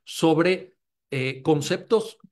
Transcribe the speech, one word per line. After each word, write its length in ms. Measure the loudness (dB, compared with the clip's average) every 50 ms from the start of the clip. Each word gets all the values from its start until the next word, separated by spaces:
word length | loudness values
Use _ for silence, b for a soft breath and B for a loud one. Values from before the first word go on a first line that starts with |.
| B
sobre, 720 | -14 -4 0 2 4 4 4 2 2 0 -2 -6 -16 _ _ _ _ _ _ _ _
eh, 320 | -6 -4 -4 -4 -6 -4 0
conceptos 760 | 0 0 0 0 -4 -6 -6 -2 _ 0 0 0 -4 -14 _ -20 _